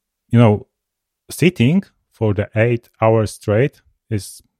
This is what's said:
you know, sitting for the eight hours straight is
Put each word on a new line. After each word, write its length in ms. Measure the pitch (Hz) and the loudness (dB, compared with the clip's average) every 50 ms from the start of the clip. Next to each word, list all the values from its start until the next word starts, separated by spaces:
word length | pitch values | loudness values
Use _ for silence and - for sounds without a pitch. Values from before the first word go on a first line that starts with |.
| _ _ _ _ _ - | _ _ _ _ _ 0
you 100 | - 117 | 2 4
know, 280 | 120 107 104 98 - _ _ _ _ _ _ _ _ _ _ _ _ - | 4 4 2 0 -4 _ _ _ _ _ _ _ _ _ _ _ _ -16
sitting 540 | - - 143 185 - - 117 131 165 196 - _ _ _ _ _ | -6 -2 -2 -2 0 0 0 0 0 0 -2 _ _ _ _ _
for 240 | _ - 113 107 101 | _ -4 -4 -2 -2
the 160 | 104 101 - - | -2 -4 -6 -2
eight 340 | 107 113 120 120 117 _ _ _ - | -2 0 0 -2 -4 _ _ _ -2
hours 320 | 113 113 113 113 107 101 - | 0 2 2 2 0 -2 -6
straight 480 | - - 107 101 110 135 147 _ _ _ _ _ _ _ - | -10 -4 -2 0 0 0 -2 _ _ _ _ _ _ _ -8
is 320 | 113 101 - - - - _ _ _ _ | -8 -8 -8 -10 -20 -20 _ _ _ _